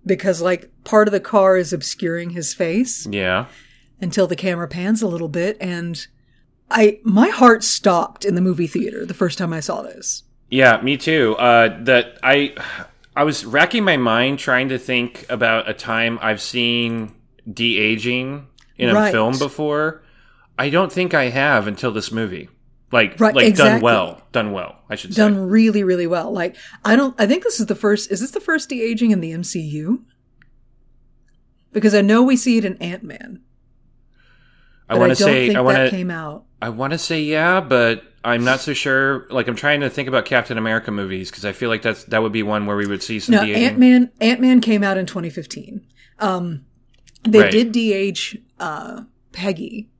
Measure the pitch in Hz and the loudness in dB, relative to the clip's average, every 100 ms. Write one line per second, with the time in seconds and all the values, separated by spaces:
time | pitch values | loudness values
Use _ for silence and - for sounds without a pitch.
0 | 190 185 196 170 170 180 - _ - 214 | -2 -2 0 -2 -2 -2 -6 _ 0 2
1 | 214 196 - 214 190 185 165 170 - - | 4 0 0 2 4 4 0 -6 -8 -8
2 | 175 170 170 170 156 - 170 190 254 - | -6 -6 -8 -8 -10 -4 -2 -2 -2 -6
3 | - 101 92 92 127 - _ _ _ _ | -8 -4 -2 -2 -4 -16 _ _ _ _
4 | 180 180 180 175 190 175 170 170 185 220 | -6 -2 -2 -2 -4 -6 -8 -6 -2 -2
5 | 220 170 165 160 180 214 185 175 170 165 | -2 -4 -6 -4 -4 -6 -8 -8 -8 -10
6 | - _ _ _ _ _ _ 220 214 208 | -14 _ _ _ _ _ _ 4 4 2
7 | 226 196 339 427 247 226 - - 202 175 | 0 4 4 6 6 6 0 0 2 2
8 | - - 202 180 185 170 170 - 214 - | -2 -6 -4 0 0 -2 -4 -4 -6 -8
9 | 170 180 180 - 175 165 147 - - - | -10 -4 -4 -2 -6 -6 -6 -8 -10 -12
10 | - - _ _ _ 127 131 113 123 139 | -10 -10 _ _ _ 4 6 6 2 -4
11 | - 160 117 110 123 117 113 90 120 127 | 0 2 2 2 6 6 4 0 2 2
12 | 117 - 127 143 143 - - - - _ | 2 -2 2 2 2 -6 -14 -14 -16 _
13 | _ - 147 147 107 131 165 240 202 151 | _ -2 -2 -2 -2 0 2 2 0 0
14 | 120 113 127 139 - 127 135 131 131 127 | 2 2 0 -2 0 0 0 -6 -2 -4
15 | 120 - - 120 117 113 - 107 - 113 | -4 -10 -10 -2 0 0 -2 -10 -6 -2
16 | 117 117 110 107 - 123 120 120 117 117 | -2 -2 -4 -4 -4 -4 -2 -2 -4 -6
17 | 110 - _ _ - 98 117 104 107 110 | -10 -16 _ _ -18 -4 -2 0 0 0
18 | 113 123 131 143 135 _ _ - 123 113 | -2 -4 -6 -12 -16 _ _ -4 0 2
19 | 107 110 110 131 139 - 151 147 156 156 | 2 2 0 0 -4 -4 -4 -2 -4 -6
20 | _ _ _ _ _ - 143 160 190 - | _ _ _ _ _ -6 0 0 0 -2
21 | 180 165 127 123 143 127 104 101 127 107 | 0 0 0 0 2 2 0 -4 -4 -4
22 | - 113 110 90 - _ _ _ _ - | -6 -6 -6 -8 -16 _ _ _ _ 2
23 | 185 - 220 139 220 185 135 110 117 110 | 2 2 2 6 4 6 6 6 4 2
24 | 85 85 _ 123 107 98 85 - _ 107 | 0 -8 _ -4 -4 -6 -10 -16 _ -12
25 | 185 208 214 202 185 214 226 208 190 180 | -6 2 2 2 2 4 4 2 0 0
26 | 170 175 165 190 175 - - - 202 226 | 0 -2 -4 -6 -6 -8 -20 -8 2 2
27 | 277 254 208 320 466 - 220 208 214 208 | 2 0 0 0 -2 -4 -4 -2 0 0
28 | - 190 254 - - 320 - 254 226 226 | -2 -6 -6 -8 -2 -4 -2 -6 -4 0
29 | 233 202 165 165 175 175 156 151 156 240 | 2 0 -2 -8 -8 -8 -8 -8 -6 -6
30 | _ _ _ _ _ _ _ _ _ _ | _ _ _ _ _ _ _ _ _ _
31 | _ _ _ _ _ _ _ 220 214 208 | _ _ _ _ _ _ _ 0 2 4
32 | 196 220 254 254 254 226 202 - 170 185 | 4 4 4 4 2 0 0 -6 -10 -10
33 | 208 - - - _ _ _ _ _ _ | -14 -16 -18 -20 _ _ _ _ _ _
34 | _ _ _ _ _ _ _ _ _ 117 | _ _ _ _ _ _ _ _ _ 4
35 | 123 127 - 131 123 101 127 131 131 185 | 4 6 4 4 4 4 4 4 2 0
36 | 180 165 156 156 _ _ - 110 135 165 | -6 -8 -10 -14 _ _ -10 -6 -6 -6
37 | - 160 151 156 165 185 147 123 117 113 | -4 -4 -2 0 2 2 2 2 4 0
38 | - _ 117 120 120 131 147 139 143 135 | -6 _ -2 0 2 0 -2 -6 -2 0
39 | 135 135 - 127 120 113 147 147 139 - | 0 -2 -4 -4 -4 -4 0 0 -2 -4
40 | 131 127 107 127 117 113 110 113 113 104 | -2 -2 0 -2 -2 -6 -2 -4 -4 -8
41 | 98 95 92 - 101 95 120 113 117 107 | -6 -8 -10 -10 -10 -6 -4 -2 -4 -6
42 | - 113 110 110 104 107 101 101 101 98 | -4 -2 -2 -2 -2 -2 -2 -4 -4 -6
43 | - 110 - 220 147 214 240 254 254 254 | -6 -8 2 2 2 0 0 4 6 6
44 | 247 _ 226 247 254 254 226 214 202 190 | 4 _ 0 2 4 4 4 0 0 -2
45 | 180 185 170 151 147 - - - _ _ | -4 -8 -8 -10 -14 -16 -14 -16 _ _
46 | _ _ 214 185 175 151 _ _ _ _ | _ _ -4 -4 -6 -10 _ _ _ _
47 | _ _ 220 214 202 202 233 226 226 196 | _ _ 4 6 6 4 0 0 0 0
48 | 196 185 - 214 _ _ 170 151 - - | -2 -4 -10 -12 _ _ -10 -10 -12 -16
49 | 220 _ _ - 190 170 - 226 220 | -18 _ _ -8 -6 -6 -8 -14 -16